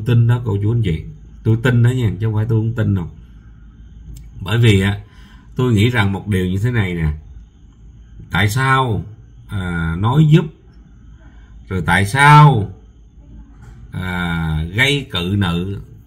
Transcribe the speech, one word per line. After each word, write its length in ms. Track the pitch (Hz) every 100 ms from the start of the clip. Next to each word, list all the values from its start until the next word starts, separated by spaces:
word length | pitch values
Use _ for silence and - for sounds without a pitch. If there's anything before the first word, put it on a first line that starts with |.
| 104
tin 220 | 117 117
đó 140 | 120 -
cô 120 | 98
chú 100 | 104
anh 100 | 120
chị, 220 | 98 80 - - - -
tôi 140 | 110 113
tin 200 | 127 120
đó 60 | 120
nha, 220 | 127 107 92
chứ 60 | 113
không 100 | 107
phải 100 | 110
tôi 100 | 110
không 140 | 113
tin 220 | 113 104 98
đâu. 120 | 78 - - - - - - - - - - - - -
Bởi 180 | 98 117
vì 240 | 117 98
á, 180 | 98 104 - - - - - -
tôi 180 | 127
nghĩ 160 | 104 120
rằng 220 | 120 98
một 160 | 95 101
điều 180 | 95 90
như 140 | 98
thế 80 | 120
này 220 | 117 92
nè, 200 | 87 78 76 - - - _ - - - - - - -
tại 180 | 87 104
sao, 540 | 123 135 135 127 90 - - - - -
à, 480 | 104 90 85 82 85
nói 260 | 113 143 156
giúp, 160 | 165 156 - - - - - - - - - - - -
rồi 120 | 92 82
tại 200 | 90 101
sao, 680 | 139 143 147 151 113 92 - - - - - - - - - - - -
à, 720 | 95 92 90 87 85 80 78 82
gây 340 | 101 135 143 -
cự 240 | 90 87 101
nữ, 420 | 90 85 95 101 - -